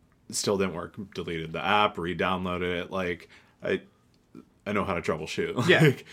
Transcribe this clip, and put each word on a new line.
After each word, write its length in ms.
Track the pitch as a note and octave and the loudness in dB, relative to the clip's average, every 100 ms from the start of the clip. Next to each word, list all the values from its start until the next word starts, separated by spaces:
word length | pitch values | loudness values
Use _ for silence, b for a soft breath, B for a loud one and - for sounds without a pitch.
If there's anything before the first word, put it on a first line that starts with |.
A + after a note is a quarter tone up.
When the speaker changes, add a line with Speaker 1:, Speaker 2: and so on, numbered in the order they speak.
| _ _ - | _ _ -10
Speaker 1:
still 280 | - - G2+ | -4 0 2
didn't 160 | F#2+ E2+ | 0 -2
work. 200 | F2 - G2 | -10 -12 -12
Deleted 400 | - F2 E2 D#2+ | -10 -6 -6 -6
the 100 | D#2+ D2 | -4 2
app, 320 | G#2 G#2 G2 | 4 4 2
re-downloaded 840 | E2+ F2 F#2 F#2 F#2 F2+ F2+ F2 | -4 -2 0 0 -2 -2 -2 -2
it. 80 | F2+ | -4
Like, 380 | F#2+ F2+ E2+ - B B B | -4 -4 -6 -10 B B B
I, 180 | - F#2+ - _ _ _ _ - - _ - | -2 -2 -4 _ _ _ _ -20 -20 _ -4
I 60 | |
know 100 | G#2 | -2
how 120 | F2+ F2 | 0 -2
to 60 | |
troubleshoot. 640 | - D#2+ D#2 - E2 E2+ D#3+ | -2 -4 -4 -4 -4 0 4
<laughs> 40 | |
Speaker 2:
Yeah. 120 | D#3 | 6
Speaker 1:
Like, 240 | D#3 - - | 6 4 -4